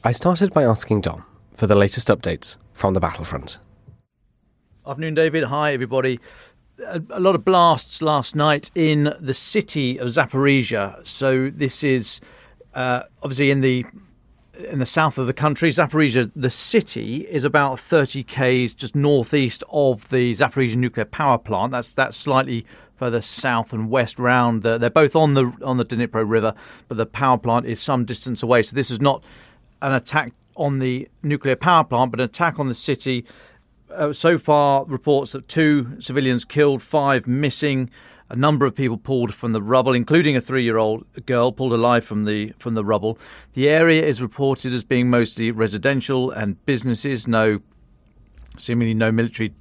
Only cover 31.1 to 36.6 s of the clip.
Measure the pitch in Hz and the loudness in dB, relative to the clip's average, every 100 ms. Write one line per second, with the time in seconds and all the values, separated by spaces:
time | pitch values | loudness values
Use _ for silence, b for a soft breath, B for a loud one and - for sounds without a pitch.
31.1 | _ 151 147 139 127 170 170 151 123 127 | _ -4 -2 0 0 4 4 4 0 0
32.1 | 113 123 - 170 160 135 117 - 131 135 | 0 -4 0 -2 -2 -6 -4 -4 -4 -2
33.1 | 123 117 b b b b _ _ - 151 | -4 -6 b b b b _ _ -4 -4
34.1 | 143 165 165 - 147 143 139 147 131 - | 2 2 2 4 4 4 2 0 -6 0
35.1 | 139 139 139 - 160 156 147 120 - - | 0 0 -12 -6 0 2 2 -2 -10 -6
36.1 | 131 131 123 - 147 | -2 0 -2 -2 2